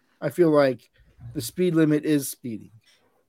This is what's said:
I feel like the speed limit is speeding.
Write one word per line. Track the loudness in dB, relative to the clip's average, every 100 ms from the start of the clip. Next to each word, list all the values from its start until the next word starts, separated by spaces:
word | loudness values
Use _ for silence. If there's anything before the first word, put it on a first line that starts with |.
| _ _
I | -4
feel | 0 4
like | 4 2 0 _ _ _ _ -14
the | -10
speed | -8 -2 0
limit | 2 2 0
is | 0 -2 -4
speeding. | -12 -12 -14 -16 -20 _ _ _ _